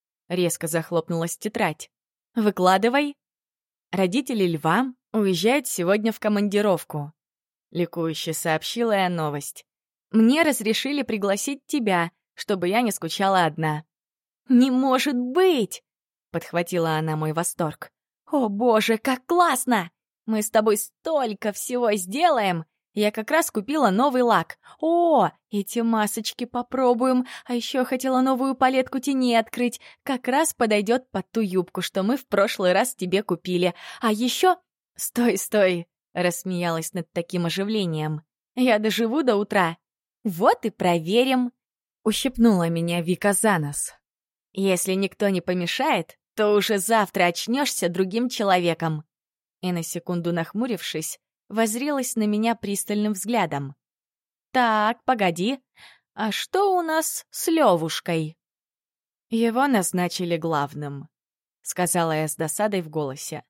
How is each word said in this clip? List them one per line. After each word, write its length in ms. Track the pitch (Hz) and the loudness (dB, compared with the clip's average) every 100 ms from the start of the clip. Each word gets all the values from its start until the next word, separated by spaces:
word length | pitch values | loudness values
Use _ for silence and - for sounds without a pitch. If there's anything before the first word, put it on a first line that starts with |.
| _ _ _ | _ _ _
резко 400 | 180 175 - 160 | -2 0 -2 -4
захлопнулась 680 | 165 160 170 - 165 170 - | -4 -2 -4 -2 -4 -4 -6
тетрадь. 520 | 214 226 190 151 - _ _ _ _ - | -8 -2 -4 -4 -14 _ _ _ _ 0
«Выкладывай!» 800 | 208 185 180 190 220 269 294 285 _ _ _ _ _ _ _ | 0 2 4 4 4 2 -2 -6 _ _ _ _ _ _ _
«Родители 540 | 185 185 220 254 233 185 | 0 0 0 -2 0 0
Льва 480 | 160 156 180 262 247 _ | 0 2 2 0 -6 _
уезжают 540 | 220 202 175 202 277 269 | -2 0 2 2 2 -2
сегодня 440 | - 170 208 220 | -4 2 2 0
в 80 | 214 | -2
командировку», 960 | 214 208 202 202 208 175 - 151 147 - _ _ _ _ _ | -2 0 0 2 2 0 -2 -10 -10 -14 _ _ _ _ _
ликующе 640 | - 170 - 165 151 - | -4 -4 -2 -4 -4 -6
сообщила 580 | 156 170 156 - 233 233 | -6 -2 -2 -4 -4 0
я 180 | 202 185 | 2 0
новость. 560 | 170 156 143 - - - _ _ _ _ | 0 -4 -4 -10 -16 -20 _ _ _ _
«Мне 320 | 220 226 294 | 4 6 6
разрешили 600 | 320 277 220 220 262 285 | 2 2 0 -2 -2 -4
пригласить 640 | 254 220 196 202 - 285 _ | -4 -2 0 -2 -2 -8 _
тебя, 440 | 294 214 180 170 - _ | -2 0 0 -2 -6 _
чтобы 340 | - - 196 175 | -16 -4 -2 0
я 140 | 214 | 0
не 100 | 247 | 0
скучала 540 | - 165 - 196 190 165 | -2 -6 -2 2 4 2
одна». 400 | 160 160 151 - _ _ _ _ _ _ | 0 -4 -4 -8 _ _ _ _ _ _
«Не 220 | 247 262 | 4 6
может 460 | 254 269 254 285 247 | 4 2 2 2 -2
быть!» 680 | 247 277 370 302 196 - - _ _ _ _ - | -2 2 4 4 0 -6 -18 _ _ _ _ -10
подхватила 600 | - 170 175 175 165 156 | -4 -4 -2 -2 0 0
она 180 | 160 156 | -2 -2
мой 180 | 156 | -2
восторг. 580 | 156 170 - 165 - - _ _ _ _ | -2 -4 -2 -4 -4 -16 _ _ _ _
«О 180 | 294 233 | 0 0
боже, 520 | 202 247 220 214 226 | 0 4 4 4 0
как 260 | 285 254 - | 0 -4 0
классно! 640 | 349 339 262 - 226 170 - _ _ - | 2 4 2 0 0 -2 -12 _ _ -4
Мы 160 | 220 | -4
с 80 | - | 0
тобой 260 | 226 214 208 | 2 2 0
столько 720 | - _ - 311 247 202 220 | -2 _ -4 -2 -2 -4 -6
всего 400 | 202 - 247 233 | -6 -6 -2 0
сделаем! 720 | 208 180 233 339 269 196 175 160 _ _ | 0 -2 0 2 2 2 -2 -6 _ _
Я 160 | - 208 | -2 0
как 200 | 208 214 | 0 0
раз 180 | 311 330 | 0 0
купила 400 | - 202 311 240 | -2 -2 0 2
новый 320 | 185 285 254 | 4 2 2
лак. 380 | 240 196 165 - - - | 4 2 0 -10 -20 -4
О, 500 | 311 339 349 294 180 - _ | 0 2 4 4 2 0 _
эти 300 | 202 196 233 | -6 -4 -2
масочки 680 | 226 226 208 - 214 - 240 | 0 0 0 -4 -8 -8 -8
попробуем! 800 | 247 247 - 254 240 247 254 247 - - | -6 -6 0 2 4 2 2 0 -8 -6
А 100 | 240 | -6
ещё 280 | 226 262 254 | -4 -2 -2
хотела 360 | 254 262 254 | -2 0 2
новую 320 | 262 262 269 | 2 2 0
палетку 460 | 262 262 262 262 269 | 2 2 2 0 -4
теней 400 | 262 269 254 233 | -2 0 2 2
открыть. 420 | 220 - 247 - - - | 0 -2 -2 -4 -16 -16
Как 240 | - 254 247 | -6 -4 0
раз 260 | 262 320 | 0 0
подойдёт 560 | - 233 208 202 247 - | 0 0 2 2 -2 -2
под 220 | 190 - | -10 -6
ту 100 | 226 | -4
юбку, 400 | 214 185 175 - | 0 -2 -2 -6
что 220 | - - | -6 -2
мы 140 | 190 269 | -2 -2
в 100 | - | 0
прошлый 440 | 202 208 - 180 | 0 0 2 2
раз 200 | 180 247 | 2 0
тебе 300 | - 180 185 | -4 -2 -2
купили. 500 | 214 170 - 180 180 - - - | 0 -4 -2 0 0 -2 -14 -4
А 120 | 226 | -2
ещё...» 460 | 214 240 - 370 359 _ _ _ - | 0 0 2 2 2 _ _ _ -12
«Стой, 420 | - - 240 196 | -8 0 2 2
стой!» 480 | - 214 190 180 170 _ _ | 0 2 2 2 -6 _ _
рассмеялась 800 | 180 175 175 185 180 175 165 160 | -2 -2 -2 -6 -4 -2 -2 -4
над 180 | 180 165 | -8 -6
таким 340 | - 170 180 170 | -8 -4 -2 -2
оживлением. 760 | 165 202 220 180 156 156 156 - _ _ - | -2 -2 -2 -2 -2 -4 -6 -10 _ _ 0
«Я 220 | 254 214 | 2 2
доживу 460 | 214 202 226 277 | 2 0 0 0
до 140 | 262 208 | 2 2
утра. 400 | 208 208 170 170 _ _ _ _ | 2 2 0 -2 _ _ _ _
Вот 420 | 226 170 240 480 - | -6 2 2 2 -2
и 40 | |
проверим!» 800 | - 180 175 160 220 262 262 247 - _ _ _ _ | -2 0 2 2 2 2 2 -2 -6 _ _ _ _
Ущипнула 640 | 220 214 269 254 226 190 170 | -4 -2 -4 4 4 4 2
меня 320 | 165 170 175 | 0 -2 -2
Вика 320 | 165 180 208 | -2 0 0
за 240 | 190 220 185 | 2 2 2
нос. 360 | 147 143 - - _ _ _ _ _ | 0 -6 -10 -12 _ _ _ _ _
«Если 400 | - 196 180 - | -4 0 0 0
никто 360 | 190 196 - 202 | -2 -2 -2 0
не 120 | 185 | 0
помешает, 760 | 175 180 175 - 285 233 - - _ - | -2 -2 -2 -2 0 0 -4 -14 _ -2
то 160 | 214 | 2
уже 240 | 208 190 208 | 4 2 -2
завтра 460 | 185 226 196 - 175 | 2 2 2 2 0
очнёшься 640 | 175 - 254 294 - 175 | 0 -4 -2 -2 -2 -4
другим 400 | 175 190 214 247 | -2 -2 0 -4
человеком». 760 | - 202 185 175 160 165 156 - _ _ _ _ _ | -2 2 2 2 0 -2 -4 -8 _ _ _ _ _
И 100 | 185 | -6
на 120 | 175 | -6
секунду 500 | 165 175 - 175 170 | -6 -10 -6 -4 -2
нахмурившись, 880 | 170 165 202 254 202 - 160 160 - _ _ _ | -2 -4 -4 -4 -4 -6 -8 -8 -12 _ _ _
воззрелась 640 | 202 220 226 285 285 254 - | -2 -2 0 -4 -2 -4 -2
на 120 | 208 | 0
меня 280 | 208 226 226 | 0 0 -2
пристальным 580 | - 202 - 208 214 | -4 -6 -4 -2 -2
взглядом. 640 | 202 202 233 175 143 139 143 _ _ _ _ _ _ _ | -2 -2 0 0 -4 -8 -12 _ _ _ _ _ _ _
«Так, 520 | 254 240 214 214 240 | 0 2 2 0 -2
погоди, 560 | - 254 190 165 196 269 - _ - _ _ | -2 0 0 0 -2 -4 -8 _ -20 _ _
а 180 | - 220 | -8 -6
что 440 | 196 - 370 403 370 | -4 -4 0 2 2
у 60 | |
нас 440 | 330 320 311 - - | 0 -2 -2 -6 -12
с 180 | - - | -6 0
Лёвушкой?» 880 | 320 262 175 160 - - 165 156 - _ _ _ _ _ _ _ _ _ | 4 4 4 0 -6 -4 -2 -4 -8 _ _ _ _ _ _ _ _ _
«Его 380 | 226 233 226 285 | 0 0 2 2
назначили 720 | 240 175 180 180 - 175 170 | 2 0 -2 -2 -4 -4 -2
главным», 720 | 165 151 143 143 147 139 147 _ _ _ _ _ | -2 -2 -2 -6 -10 -12 -16 _ _ _ _ _
сказала 500 | - - 180 180 165 | -12 -4 -2 0 0
я 160 | 156 156 | 0 -4
с 80 | - | -4
досадой 460 | 160 - 208 202 | -6 -2 -2 -2
в 80 | 160 | -4
голосе. 540 | 156 143 139 - 151 - | -6 -6 -8 -12 -14 -14